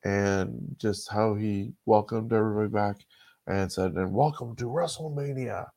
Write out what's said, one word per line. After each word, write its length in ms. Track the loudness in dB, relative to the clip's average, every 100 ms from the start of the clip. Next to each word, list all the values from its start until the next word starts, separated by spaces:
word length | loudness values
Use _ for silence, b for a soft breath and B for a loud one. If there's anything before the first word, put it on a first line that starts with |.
and 720 | 2 2 4 2 0 -4 -10 -4
just 320 | -2 -2 -2
how 240 | 0 2
he 380 | 2 0 -2 -4 -8 4
welcomed 460 | 4 4 -2 0
everybody 360 | 2 2 2 0
back 360 | 2 0 0 -10 b b b -4
and 240 | 0 0
said, 200 | 0 -2
And 180 | 0 -2
welcome 440 | 2 0 0 -10 -8
to 80 | -4
WrestleMania 1000 | -2 -2 -4 -8 -6 -6 -4 -6 -6 -8